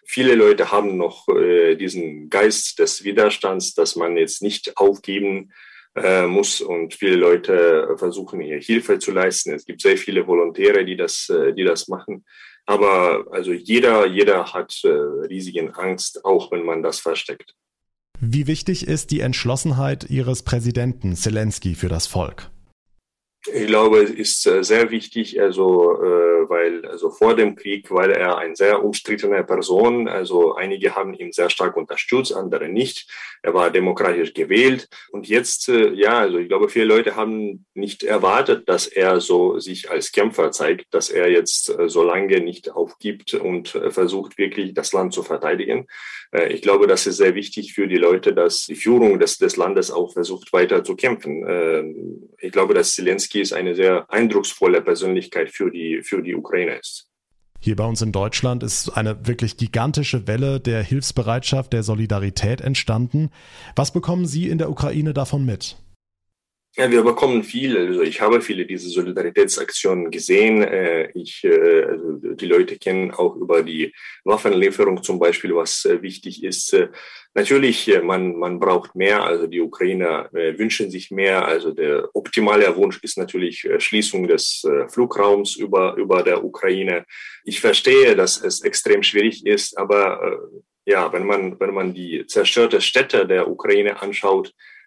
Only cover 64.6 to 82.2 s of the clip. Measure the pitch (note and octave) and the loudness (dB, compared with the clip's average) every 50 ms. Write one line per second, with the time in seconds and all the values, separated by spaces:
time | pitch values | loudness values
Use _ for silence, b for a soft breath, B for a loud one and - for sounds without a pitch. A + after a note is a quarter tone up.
64.6 | D#3+ D3 - - D3 C#3+ A#2 - D3 D#3 C#3 C#3+ C3+ - - C#3+ C3+ B2 G#2 - | -2 -2 -2 -2 -4 -2 -2 -2 -2 -2 -2 -2 -2 -2 -2 -2 -2 -2 -2 -4
65.6 | - - - - - - _ _ _ _ _ _ _ _ _ _ _ _ _ _ | -8 -12 -14 -16 -20 -20 _ _ _ _ _ _ _ _ _ _ _ _ _ _
66.6 | _ _ _ - C3 B2 A#2+ A#2 A2 A#2+ A#2 - D3 C3 B2 A2+ G#2 - - B2 | _ _ _ 0 2 4 4 4 4 4 4 4 2 2 2 0 -2 -2 -6 -4
67.6 | C3+ C3 A#2 F#2+ F2 F2+ F2+ F2 D#2+ D#2+ D#2 - G2 G#2+ A#2 A#2 - - G2+ F#2 | -2 0 0 0 0 0 0 0 0 0 0 0 2 4 4 4 2 0 -4 -6
68.6 | F2 F2 F#2+ F2 F2 F2+ E2+ F#2 F2+ F2+ F2+ F#2+ E2+ E2+ F2 G#2 G2 F#2 - - | -6 -6 -8 -10 -10 -4 -2 -2 -2 -2 -4 -4 -4 0 4 4 4 4 2 -4
69.6 | - - - - - G2 F#2 F2+ E2+ E2 E2 E2+ - - F#2 G2 A2 A2+ A2 G#2+ | -6 -6 -6 -4 -2 0 0 0 -2 -6 -6 -8 0 2 4 4 6 4 4 4
70.6 | G#2 - - F#2+ F#2 E2+ E2 E2 D#2 - - - F2 - - - - F2+ E2 E2 | 2 2 0 -2 0 0 0 -2 -2 -4 -8 -12 -12 -12 -14 -4 2 4 4 6
71.6 | E2 E2+ E2 D#2+ - - E2 D#2+ E2 D#2+ D2+ D2+ - - E2 - G2 F2+ F2 F2+ | 6 6 6 4 4 2 -2 -4 -6 -8 -8 -8 -8 -10 -8 -8 -2 2 4 4
72.6 | F#2 F2+ - - - F#2+ F#2 F#2 F#2 F2+ - - F2+ E2+ - - F2+ E2+ E2+ E2 | 4 2 -2 -6 -4 -4 -2 -2 -2 -4 -2 0 0 0 0 -2 0 2 2 2
73.6 | D#2+ E2 D#2+ D#2+ D2+ C2+ B B B B B B B F#2+ G#2 - - A2 G2 F#2 | 2 0 -4 -6 -6 -6 B B B B B B B 0 0 0 2 2 2 4
74.6 | G2 F#2+ - - G#2 G2 F#2 F2+ - - F#2 F2 F2 E2+ E2+ - - F2+ E2+ E2+ | 2 2 2 2 2 2 2 -2 -4 -4 -2 2 2 2 2 0 -2 -2 -2 0
75.6 | E2 - - - - G2+ - E2+ F#2 F#2 F#2 - - F#2+ - - - F#2+ - - | 0 -2 -4 -2 0 0 0 0 -2 -8 -14 -14 -16 -16 -14 -10 -8 -8 -6 -6
76.6 | - - - F#2+ F2 - B B B B B B B B _ G2+ G2+ - C3+ C#3 | -4 0 2 2 2 0 B B B B B B B B _ -2 0 2 2 2
77.6 | C#3 B2 A#2 - - A2+ G2 F2+ E2+ F2 F#2+ F#2 F#2 F2+ E2+ E2+ F2 F2+ F2+ E2+ | 4 2 0 0 2 2 2 2 2 0 -2 -2 -2 -4 -4 -4 -4 -4 -4 -2
78.6 | F#2+ F#2+ F2+ F2 - - _ F#2 F#2+ G2+ G#2 G#2 F#2+ E2 E2+ F2 E2+ D#2+ E2 F2 | 0 2 2 0 0 -4 _ -2 0 2 2 2 0 0 0 -2 -2 -4 -2 -4
79.6 | E2+ E2 - - F2+ F#2 F#2+ F#2 F2+ E2+ D#2+ - - - - F2 E2 D#2+ D#2+ F#2+ | -4 -4 -2 -2 -2 -2 0 0 -2 -2 -2 -2 -6 -6 -6 -4 -2 -2 -2 -2
80.6 | A2 A2+ - - G#2+ F#2 F2+ F2+ - - G2 F#2+ G2 G2 F#2+ F#2 F2 - D#2+ E2+ | -4 -4 -2 -4 -4 -6 -6 -12 -12 -10 -4 -2 0 2 2 2 2 0 0 -2
81.6 | E2+ E2 D2+ D#2+ D#2 D2 D2 - - - - - | -2 -4 -4 -2 -2 0 0 -2 -2 -4 -6 -8